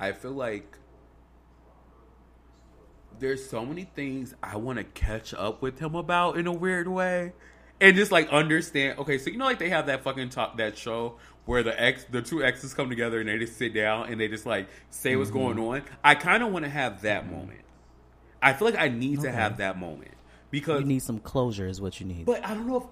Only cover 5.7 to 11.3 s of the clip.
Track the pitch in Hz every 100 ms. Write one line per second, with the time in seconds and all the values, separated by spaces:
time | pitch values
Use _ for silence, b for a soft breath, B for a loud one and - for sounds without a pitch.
5.7 | 135 160 170 165 175 175 165 175 170 185
6.7 | 180 175 185 185 180 175 - B B B
7.7 | - 196 185 202 175 156 143 156 160 160
8.7 | 143 139 131 143 135 - 226 269 247 170
9.7 | 165 143 135 139 131 123 123 110 110 110
10.7 | 107 - 113 117 B B